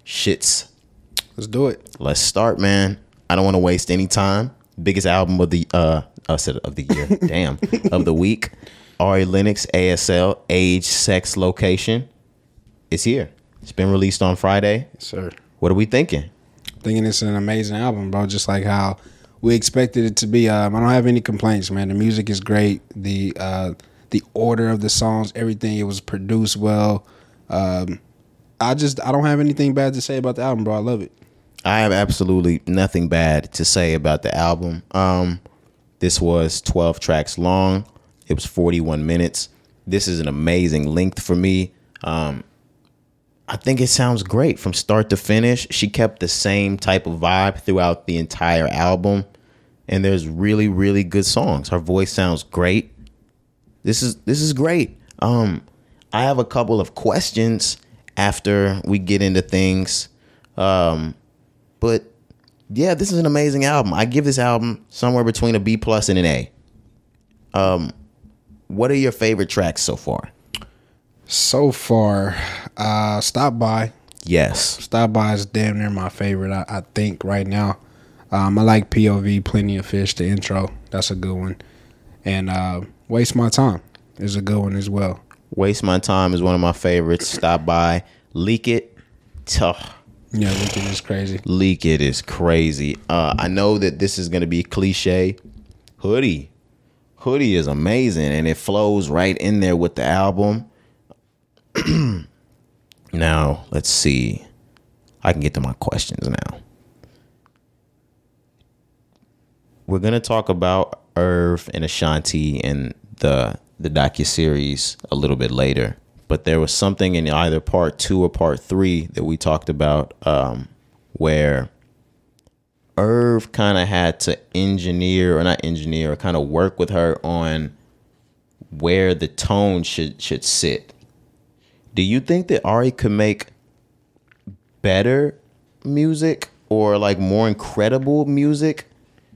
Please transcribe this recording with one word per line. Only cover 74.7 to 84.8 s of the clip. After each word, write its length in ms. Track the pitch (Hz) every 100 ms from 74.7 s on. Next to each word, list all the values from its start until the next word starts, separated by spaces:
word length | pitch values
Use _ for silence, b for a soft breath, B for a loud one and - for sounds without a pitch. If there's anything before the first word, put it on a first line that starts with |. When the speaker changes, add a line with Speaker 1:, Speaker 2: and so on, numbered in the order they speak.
| -
Speaker 2:
Stop 300 | - 117 113
By 200 | 110 107
is 120 | 101 101
damn 320 | 110 107 104
near 100 | 104
my 200 | 98 92
favorite, 420 | - 98 95 95
I, 140 | 95 -
I 140 | 98 - -
think, 280 | 104 85
right 220 | 92 101 95
now. 300 | 101 101 - B B B B B
Um, 260 | 98 98 104
I 20 |
like 260 | 110 110 101
P 180 | 110 107
O 100 | 101
V, 200 | 101 101
Plenty 380 | - 107 101 95
of 80 | -
Fish, 300 | 98 98 -
the 120 | 90
intro. 440 | 98 - 98 95 - -
That's 200 | 95 -
a 40 | 95
good 200 | 92 92
one. 220 | 95 - B B B B B B -
And, 240 | 95 95
uh, 320 | 92 92 90 92 - -
Waste 280 | 117 120 123
My 140 | 117
Time 320 | 135 135 87 - - _ -
is 180 | 101 101
a 60 |
good 160 | 98 104
one 160 | 98
as 140 | 98